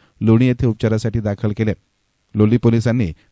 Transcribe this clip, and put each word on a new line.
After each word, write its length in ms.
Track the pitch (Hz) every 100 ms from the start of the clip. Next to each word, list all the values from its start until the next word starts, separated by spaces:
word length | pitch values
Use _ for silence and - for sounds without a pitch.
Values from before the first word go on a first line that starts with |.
| _ -
लोणी 260 | 110 110 127
येथे 200 | 120 120
उपचारासाठी 540 | 107 113 110 113 113
दाखल 320 | 104 101 107 101
केले." 180 | 107 - _ _ _ _ _
लोणी 220 | 107 107 113
पोलिसांनी 560 | 120 117 107 120 92 - _